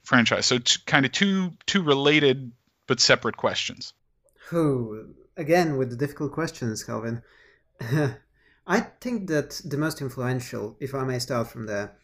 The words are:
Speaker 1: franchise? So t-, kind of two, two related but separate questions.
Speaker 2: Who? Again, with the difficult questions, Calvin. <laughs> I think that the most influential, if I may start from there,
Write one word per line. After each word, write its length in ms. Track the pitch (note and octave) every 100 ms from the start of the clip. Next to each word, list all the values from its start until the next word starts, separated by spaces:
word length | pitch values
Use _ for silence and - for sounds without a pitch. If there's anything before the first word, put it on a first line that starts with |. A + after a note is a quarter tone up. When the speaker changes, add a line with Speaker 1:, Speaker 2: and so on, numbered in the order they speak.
Speaker 1:
franchise? 440 | - B2+ A2+ G2 -
So 100 | B2
t-, 220 | B2 - -
kind 180 | D3+
of 80 | C3+
two, 400 | - G3+ F#3+ F3+ - -
two 160 | G3+
related 680 | D#3 C#3 C#3+ D3+ C#3+ C3+ B2+ - _ _ -
but 120 | B2+
separate 360 | - B2+ A#2 -
questions. 560 | A2+ F#2+ - - - - _ _ _ _ -
Speaker 2:
Who? 640 | E3+ D#3 C3 A2 G#2+ - - - -
Again, 400 | D3+ E3+ E3 C#3
with 140 | B2+
the 60 | A#2+
difficult 360 | C#3+ - D3
questions, 500 | - D#3+ - A#2 G#2+
Calvin. 380 | - A2+ A2+ A#2 - _ _ _ _ _
<laughs> 120 | A#2 D3 C#3+ - _ _ _ _ -
I 140 | G3 - -
think 260 | B3 A#3+ F#3
that 320 | D3+ C#3 -
the 120 | D#3 C#3
most 240 | D#3 -
influential, 800 | C3+ B2 B2 B2+ B2 A2+ G#2+ A2+
if 140 | -
I 100 | C3+
may 140 | C3 B2+
start 300 | B2 B2 A#2
from 160 | B2 A2
there, 280 | G2+ G#2 -